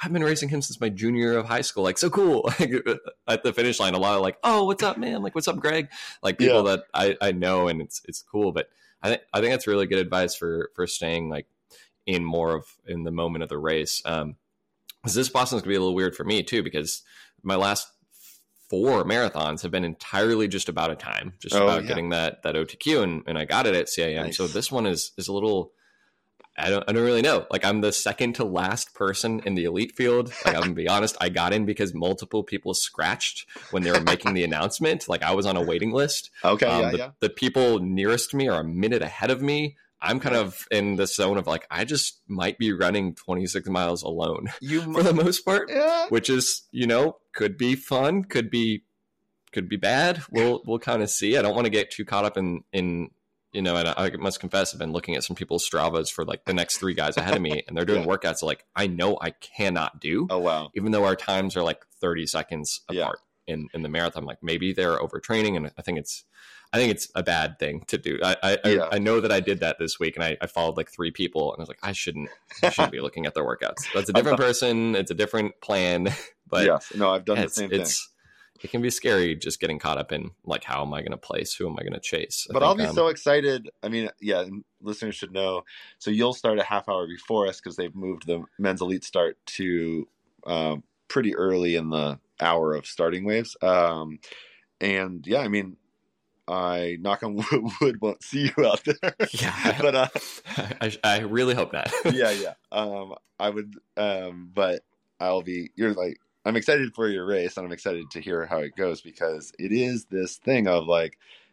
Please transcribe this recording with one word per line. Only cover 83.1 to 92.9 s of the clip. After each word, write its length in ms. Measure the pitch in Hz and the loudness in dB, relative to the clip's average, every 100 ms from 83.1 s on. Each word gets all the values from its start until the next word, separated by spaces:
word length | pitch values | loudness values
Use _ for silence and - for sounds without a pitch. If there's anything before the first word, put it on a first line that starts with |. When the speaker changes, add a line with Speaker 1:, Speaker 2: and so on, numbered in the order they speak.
| 160 147 147 139 131 110 _ | 2 2 4 4 -2 -6 _
Speaker 2:
I 60 | 107 | -6
mean, 220 | 113 110 - | -4 -4 -6
yeah, 220 | 104 92 | -2 0
and 200 | 92 101 - _ | -2 -10 -16 _
listeners 320 | 101 104 110 | -10 -8 -8
should 180 | - 92 | -8 -8
know. 300 | 95 95 92 - - - _ | -2 -2 -2 -8 -20 -20 _
So 120 | 104 | -2
you'll 240 | 107 120 | 2 2
start 240 | 120 117 107 | 2 0 2
a 40 | |
half 280 | - 101 104 | 2 -2 0
hour 160 | 95 85 | -2 -4
before 400 | 87 - 110 98 | -8 -2 0 0
us 120 | 90 | -2
'cause 180 | 92 85 | -12 -6
they've 180 | 87 | -8
moved 320 | 95 95 82 80 | -6 -6 -6 -4
the 180 | 85 - - | -4 -4 -4
men's 240 | 98 92 | -2 0
elite 200 | 92 95 | -2 -4
start 360 | - 92 85 - - | -2 0 0 -2 -14
to, 600 | - 92 87 82 82 - _ _ _ - | -6 -2 0 0 -4 -8 _ _ _ -4
uh, 300 | 82 78 76 - _ _ | -2 -2 -4 -10 _ _
pretty 260 | 139 110 | 0 0
early 400 | - 95 90 87 | 0 2 2 2
in 140 | 85 80 | 0 0
the 320 | 78 73 71 _ - | -2 -2 -4 _ -2
hour 360 | 82 85 78 | 2 2 2
of 100 | 76 | -2
starting 380 | - | -6